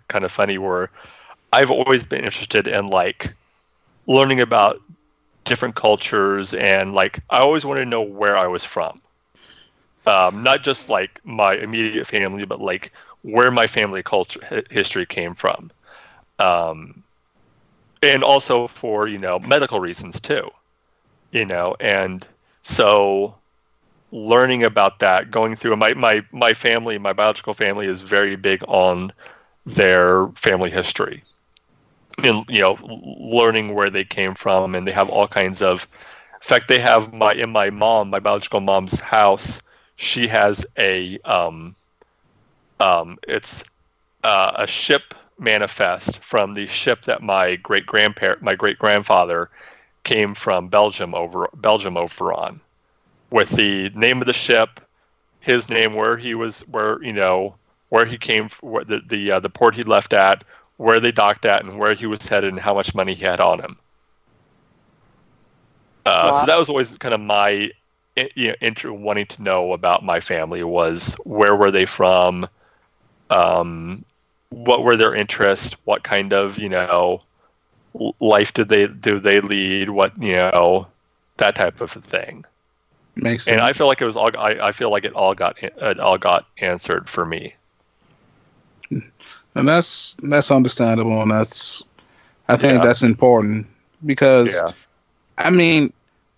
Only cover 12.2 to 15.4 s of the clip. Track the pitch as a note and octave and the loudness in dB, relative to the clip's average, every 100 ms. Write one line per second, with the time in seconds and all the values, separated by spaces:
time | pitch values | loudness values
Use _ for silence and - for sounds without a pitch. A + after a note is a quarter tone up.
12.2 | G2 G2 G2 - G2 F#2 - _ - - | -4 -6 -10 -8 -6 -8 -10 _ -20 -20
13.2 | A#2 A2 B2 B2 A2+ - G#2+ F#2+ F#2 G2+ | -4 2 4 4 0 0 -2 -4 -4 -2
14.2 | F2+ - - A#2+ - A#2 G2 G2 F2 - | -2 -8 -8 -8 -6 -4 -4 -4 -6 -6
15.2 | E2+ F2 | -8 -4